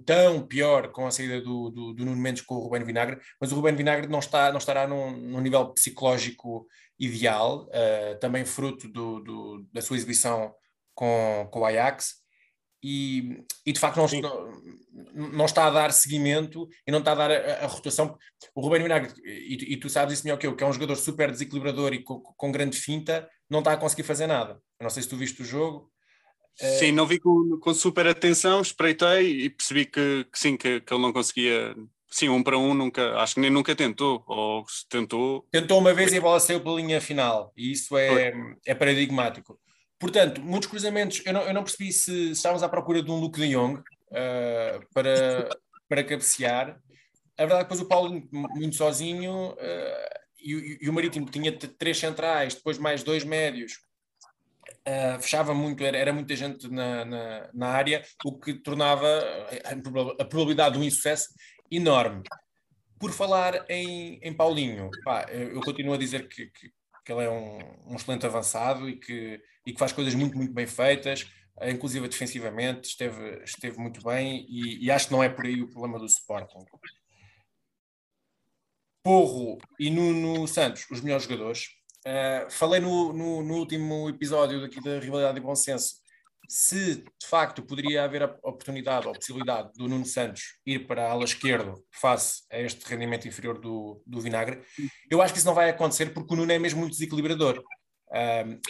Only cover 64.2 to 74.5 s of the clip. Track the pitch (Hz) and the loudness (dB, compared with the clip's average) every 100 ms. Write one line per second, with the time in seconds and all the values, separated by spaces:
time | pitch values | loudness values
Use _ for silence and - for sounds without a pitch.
64.2 | 160 160 160 151 127 107 98 - 135 110 | -10 2 2 2 -2 -4 -8 -8 -4 -2
65.2 | - 123 120 127 143 143 143 139 131 131 | -4 -8 -8 -6 -6 -4 -4 -2 -4 -6
66.2 | 131 - 107 _ 120 _ _ _ - 120 | -10 -16 -18 _ -20 _ _ _ -8 -4
67.2 | 117 113 107 104 73 - - 120 - 123 | -2 -4 -8 -14 -18 -20 -14 -10 -6 -4
68.2 | 120 113 107 110 123 131 131 123 - 120 | -2 -2 -2 -2 -2 -2 -6 -12 -12 -12
69.2 | 110 107 _ _ 127 120 131 143 131 123 | -10 -14 _ _ -14 -2 -2 0 -2 0
70.2 | 143 131 127 123 117 - 135 143 139 135 | 0 -2 -4 -4 -6 2 2 2 0 -6
71.2 | - - _ - 123 127 139 131 123 - | -8 -18 _ -8 -6 -4 -4 -6 -6 -6
72.2 | 123 123 117 117 127 127 - - 123 107 | -6 -8 -8 -4 -4 -4 -10 -8 -8 -8
73.2 | 107 - - - 123 117 117 117 117 127 | -12 -12 -14 -12 -10 -10 -10 -8 -4 -2
74.2 | 135 131 - | -4 -8 -10